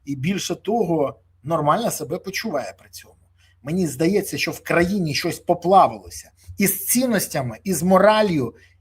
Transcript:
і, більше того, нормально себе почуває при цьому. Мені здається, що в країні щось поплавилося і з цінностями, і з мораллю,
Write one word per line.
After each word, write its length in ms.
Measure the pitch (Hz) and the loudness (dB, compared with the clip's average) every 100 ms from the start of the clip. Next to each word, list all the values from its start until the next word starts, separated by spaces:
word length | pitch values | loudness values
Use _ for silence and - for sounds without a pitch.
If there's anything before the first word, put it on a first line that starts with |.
і, 120 | 139 139 | -10 -6
більше 380 | 151 190 - | -4 -4 -4
того, 680 | 170 - 233 175 160 135 - _ _ | -6 -4 -2 0 0 -2 -6 _ _
нормально 480 | 139 165 147 202 220 | -4 -2 2 0 0
себе 280 | - 139 180 | -4 -8 -8
почуває 560 | 190 - 220 143 101 - | -8 -8 -6 -6 -8 -14
при 100 | - | -20
цьому. 240 | - - _ _ _ _ _ | -20 -20 _ _ _ _ _
Мені 240 | 135 180 165 | -6 -2 -2
здається, 520 | 127 165 208 196 151 | 0 2 2 -2 -4
що 120 | - | -4
в 100 | - | -6
країні 540 | - 156 180 202 160 | -2 2 2 0 -2
щось 240 | 131 170 - | -4 -4 -6
поплавилося 920 | - 175 175 190 139 107 - - - _ - - | -2 0 4 6 6 0 -14 -18 -18 _ -16 -2
і 80 | 190 | -2
з 200 | - - | 0 -2
цінностями, 720 | 240 254 202 - 151 123 - | 0 0 0 -2 -4 -6 -8
і 100 | 190 | -6
з 80 | 160 | -2
мораллю, 720 | 180 185 202 214 208 160 117 - _ _ | 4 6 6 6 2 0 -2 -6 _ _